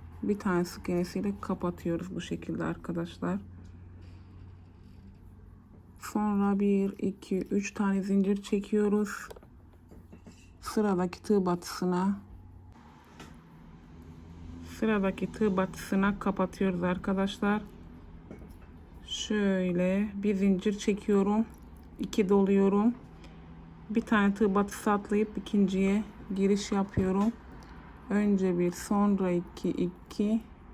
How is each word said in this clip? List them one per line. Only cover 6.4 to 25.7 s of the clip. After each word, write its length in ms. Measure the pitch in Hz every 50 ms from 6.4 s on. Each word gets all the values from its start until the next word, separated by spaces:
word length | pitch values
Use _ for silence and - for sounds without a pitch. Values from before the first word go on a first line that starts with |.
| 202 202 202 196
bir, 380 | 202 202 202 196 196 196 - -
iki, 400 | - 196 190 - - - 196 185
üç 360 | - - 190 202 196 - -
tane 280 | - 208 196 196 196 190
zincir 400 | 202 196 196 190 190 208 202 202
çekiyoruz. 840 | - - 202 202 - - 214 208 208 202 208 208 202 - - - - - - - - - - - - - - - - - - - - - - - - - - - - - -
Sıradaki 600 | - - - 226 214 208 190 175 180 180 - - -
tığ 240 | - 214 202 185
batısına, 760 | 180 175 175 175 - - - 185 180 180 175 185 196 202 196 - - - - - - - - - - - - - - - - - - - - - - - - - - - - - - - - - - - - - - - - - - - - - - - - - - - -
sıradaki 540 | - 220 220 202 196 190 185 - 190 180 -
tığ 240 | - 220 214 190
batısına 600 | 185 190 185 165 - - - - 196 196 202 202 202
kapatıyoruz 640 | - 202 185 - 190 180 - - 202 190 180 175 175
arkadaşlar. 800 | 180 180 180 - - 196 190 196 196 - - - 202 208 214 214 - - - - - - - - - - - - - - - - - - - - - - - - - - - -
Şöyle 1000 | - - - - - 214 214 202 196 190 185 180 180 175 175 180 180 190 196 208 214 202
bir 200 | 202 196 208 208
zincir 440 | 190 196 196 190 180 - 214 202 202
çekiyorum. 680 | - - 202 202 - - 208 196 196 202 208 220 226 - - - - - - - - - - -
İki 300 | 226 - - - 208 180
doluyorum. 640 | 202 196 196 190 196 196 196 196 196 202 208 240 240 - - - - - - - - - - - - - - - - - - -
Bir 120 | 214 233 226
tane 320 | - 233 214 202 202 202
tığ 200 | - 226 202 190
batısı 360 | 202 202 202 - - - 220
atlayıp 480 | 208 202 202 - 208 202 214 214 - 202
ikinciye 640 | 196 - - 202 196 180